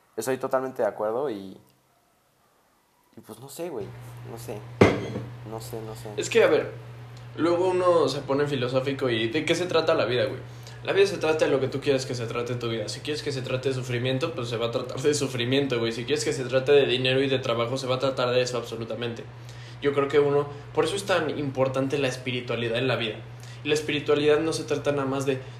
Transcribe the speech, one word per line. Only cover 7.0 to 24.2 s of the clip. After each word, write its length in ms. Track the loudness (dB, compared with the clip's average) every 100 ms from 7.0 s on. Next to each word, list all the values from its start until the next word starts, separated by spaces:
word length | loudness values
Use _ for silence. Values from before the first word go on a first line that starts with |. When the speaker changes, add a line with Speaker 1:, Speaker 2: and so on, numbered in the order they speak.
| -16 -16 -14 -2
Speaker 2:
luego 340 | 2 4 4
uno 380 | 4 6 6 4
se 120 | 2
pone 260 | 0 0 2
filosófico 600 | 0 0 0 0 0 0
y 200 | 2 0
¿de 160 | 0 0
qué 100 | 0
se 100 | 2
trata 280 | 2 4
la 120 | 2 2
vida, 200 | 2 0
güey? 140 | -2 -10 -16 -16 -10
La 80 | -2
vida 160 | 4 4
se 100 | 2
trata 280 | 0 2 4
de 60 |
lo 80 | 2
que 60 | 0
tú 100 | 0
quieras 260 | 2 0 0
que 80 |
se 120 | -4 -4
trate 280 | -4 -4 -4
tu 120 | -4
vida. 200 | -4 -4
Si 100 | -6
quieres 240 | -6 -4
que 80 | -4
se 100 | -4
trate 280 | -2 -2 0
de 60 | -2
sufrimiento, 580 | -2 -2 0 0 -2
pues 160 | -4 -4
se 80 | -2
va 100 | 0
a 40 |
tratar 280 | -2 -4 0
de 140 | 2
sufrimiento, 680 | 2 0 0 2 2 2 2
güey. 140 | 0
Si 100 | -2
quieres 220 | -2 -2 0
que 80 |
se 100 | -2
trate 300 | 0 2 6
de 120 | 6 6
dinero 380 | 4 2 2
y 60 | 2
de 100 | 2
trabajo, 380 | 2 0 0 -2
se 100 | -2
va 80 | 0
a 40 |
tratar 320 | 0 0 2
de 100 | 2
eso 160 | 2 0
absolutamente. 640 | -4 -6 -6 -6 -6 -6 -12 -16 -16 -16 -16 -4
Yo 120 | 0
creo 160 | 2 4
que 100 | 4
uno, 260 | 6 4 0 -6 -4
por 100 | 0 0
eso 100 | 0
es 80 | 0
tan 240 | 2 2 -2
importante 580 | -2 2 2 2 0 2
la 120 | 0
espiritualidad 680 | -2 -4 -4 -2 -2 0 0
en 120 | 0
la 80 | 0
vida. 180 | -2 -6 -12 -16 -16 -8
Y 60 | 0
la 60 | 0
espiritualidad 640 | 0 -2 2 4